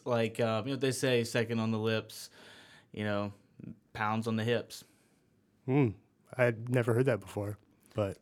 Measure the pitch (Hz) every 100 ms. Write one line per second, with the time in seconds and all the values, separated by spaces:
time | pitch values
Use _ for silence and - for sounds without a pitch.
0 | 131 117 113 113 113 110 127 131 135 127
1 | 131 123 113 123 113 113 110 110 110 110
2 | 107 - - - - - - - _ -
3 | 107 101 101 - _ - - - _ -
4 | 107 113 113 110 113 113 - - - _
5 | _ _ _ _ _ _ 131 143 120 -
6 | _ _ _ - 123 110 123 123 117 113
7 | 131 101 95 104 101 104 _ _ - 107
8 | 98 -